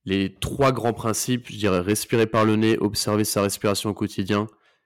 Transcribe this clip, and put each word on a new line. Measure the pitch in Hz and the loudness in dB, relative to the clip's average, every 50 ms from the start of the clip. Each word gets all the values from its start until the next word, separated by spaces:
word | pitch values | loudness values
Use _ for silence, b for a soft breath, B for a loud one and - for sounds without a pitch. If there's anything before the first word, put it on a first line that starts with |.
| - | -6
les | 98 95 98 98 95 - | -2 0 0 0 -2 -4
trois | - - - 113 131 135 131 | -6 -8 -6 -2 2 2 2
grands | 131 117 107 120 107 | 2 2 0 -2 -2
principes, | - 123 113 104 - - - 127 120 - - | -2 -4 -4 -4 -2 -2 -2 -4 -4 -4 -10
je | - | -10
dirais | 104 104 101 92 90 | -2 0 2 2 2
respirer | 87 98 107 - - - - 117 110 | 2 0 0 0 0 0 2 2 2
par | 110 - 110 107 | 2 2 2 4
le | 110 107 | 4 4
nez, | 107 110 110 110 | 4 4 2 2
observer | - - 104 104 - - 107 107 107 107 | 2 0 -2 -2 -2 -2 0 0 0 0
sa | - - 104 | 0 0 0
respiration | 101 101 - - - 107 101 - - 107 | 0 0 -2 -2 -2 -2 -2 0 -2 -4
au | 95 | -4
quotidien, | - 104 98 - - 98 92 107 104 107 107 b b b b b b b | -4 -4 -6 -4 -6 -2 0 0 0 0 -2 b b b b b b b